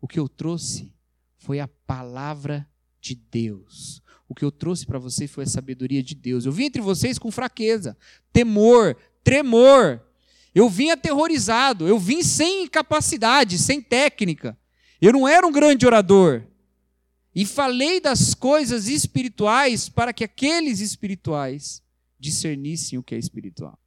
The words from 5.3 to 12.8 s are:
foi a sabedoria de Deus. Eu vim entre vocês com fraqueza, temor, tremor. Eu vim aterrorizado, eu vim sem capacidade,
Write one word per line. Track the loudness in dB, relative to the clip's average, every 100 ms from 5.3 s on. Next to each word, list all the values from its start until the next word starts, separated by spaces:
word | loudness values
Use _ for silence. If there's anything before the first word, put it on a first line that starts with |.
foi | -10
a | -8
sabedoria | -8 -10 -8 -4 -4
de | -6 -10
Deus. | -6 -4 -4
Eu |
vim | -4 -6
entre | -4
vocês | -6 -2 -4 -4
com | -8
fraqueza, | -8 -10 -4 -2 -2 -4 -14 _ _ _
temor, | 2 2 4 8 8 6 0 _ _
tremor. | 2 2 4 6 10 8 6 0 _ _ _ _ _ 4
Eu | 4
vim | 4 0
aterrorizado, | 0 -2 -2 0 0 0 0 0 0 0
eu | 0
vim | 2 -2
sem | -2 0 -2 -2 -4
capacidade, | -4